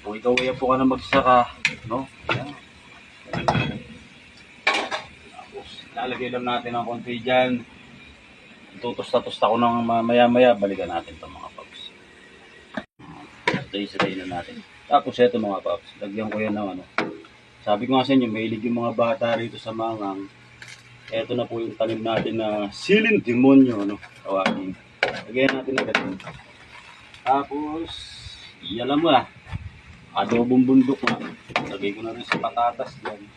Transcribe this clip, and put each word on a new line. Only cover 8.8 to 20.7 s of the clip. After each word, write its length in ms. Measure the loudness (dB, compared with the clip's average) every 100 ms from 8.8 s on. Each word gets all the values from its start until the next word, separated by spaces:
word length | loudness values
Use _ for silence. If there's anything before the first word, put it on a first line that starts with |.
Tutusta-tusta 640 | -8 -6 0 0 0 0 2
ko 80 | 4
ng 300 | 2 2 0
ma-, 180 | 0
maya-maya, 540 | 4 6 6 8 6 6
balikan 340 | 0 -2 -4
natin 240 | -6 -8 -18
'to, 140 | -18
mga 200 | -16 -16 -16
paps. 260 | -20 -18 -18 -20 -20 -20 -20 -20 -20 -20 -12 -12 -12 _ -20 -18 -20 -6 -2
Ito, 280 | -2 -4 -6
isa-isa 480 | -6 -2 -2 -4 -8
na 160 | -8
natin. 160 | -10 -16 -18 -20 2
Tapos, 240 | 2 2 4
eto, 180 | 4 4
mga 240 | -2 -4
paps, 260 | -4 -6 -8 -12
lagyan 240 | -10 -6 -6
ko 140 | -4
yan 140 | -4 -2
ng 120 | -4 -8
ano. 100 | -10 -8 -8 -10 -20 -20 -20 -10 -2
Sabi 240 | 0 2
ko 80 | 0
nga 80 | 4
sa 80 |
inyo, 160 | 2 2
mahilig 320 | -2 -4 -4
yung 160 | -2 -2
mga 160 | -2
bata 400 | 0 0 2 0
rito 240 | -2 -4 -10
sa 160 | -10
mangang. 560 | -6 -6 -4 -6 -8 -12 -18 -20 -20 -20